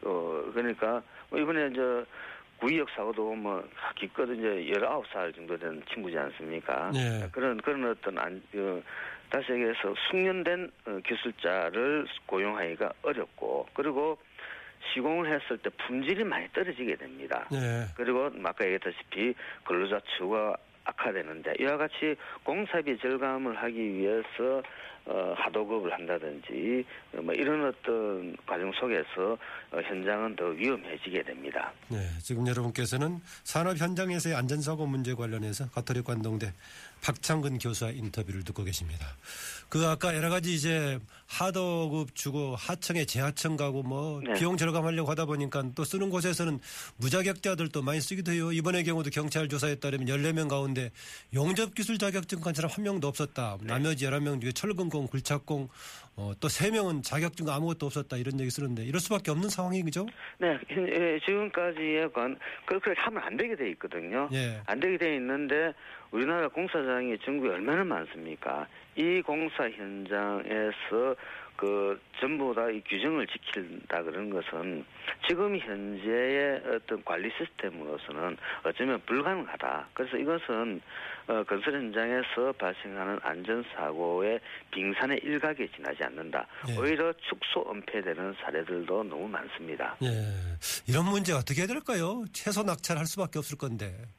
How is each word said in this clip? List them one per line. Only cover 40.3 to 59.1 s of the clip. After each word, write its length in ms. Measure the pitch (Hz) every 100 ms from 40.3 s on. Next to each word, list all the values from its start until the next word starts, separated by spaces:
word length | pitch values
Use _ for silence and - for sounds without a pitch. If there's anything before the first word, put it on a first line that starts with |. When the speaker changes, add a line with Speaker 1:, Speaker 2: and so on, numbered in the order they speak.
Speaker 2:
가지 240 | 185 170
이제 460 | 165 151 160 147 131 107 - -
하도급 840 | - 185 190 180 170 160 151 143 -
주고 400 | - 139 139 123
하청에 500 | - 175 - 170 147
재하청 500 | 123 139 147 160 156
가고 280 | 143 135
뭐, 380 | 127 135 151 147 139
Speaker 1:
네. 80 |
Speaker 2:
비용 240 | 104 165 185
절감하려고 540 | 165 165 160 165 147
하다 140 | 156 156
보니까 380 | 147 143 143 131 123
또 80 |
쓰는 260 | 151 190 196
곳에서는 500 | 180 175 165 170 143 - - - -
무자격자들도 840 | 123 170 190 185 202 180 160 151
많이 180 | 131 156
쓰기도 320 | - 190 170
해요. 200 | 170 165
이번의 320 | 165 165 180
경우도 260 | 170 165 147
경찰 360 | 143 147 156 151
조사에 280 | 143 147 143
따르면 340 | 143 135 127
열네 240 | 139 147
명 140 | 160 151
가운데 440 | 139 139 131 123 - - - - 131
용접기술 600 | 147 190 226 - 208 226
자격증 440 | 202 190 175 190
간 120 | 165
사람 180 | 151 160
한 120 | -
명도 240 | 208 196 143
없었다. 500 | 139 147 - 120 98
Speaker 1:
네. 60 | 107
Speaker 2:
나머지 380 | 123 147 151 135
열한 180 | 139
명 160 | 147 139
중에 120 | 120
철근工, 540 | 123 202 190 180 151 135
굴착공, 600 | 135 - 147 - 147 131 - - - - -
어, 180 | 101 98
또 80 | -
세 240 | - 196
명은 320 | 220 190 156
자격증 440 | 127 143 165 165 156
아무것도 380 | 143 165 165 143
없었다. 320 | 147 139 123
이런 220 | 123 135
얘기 100 | 131
쓰는데, 340 | 123 143 120
이럴 160 | 113 156
수밖에 300 | 170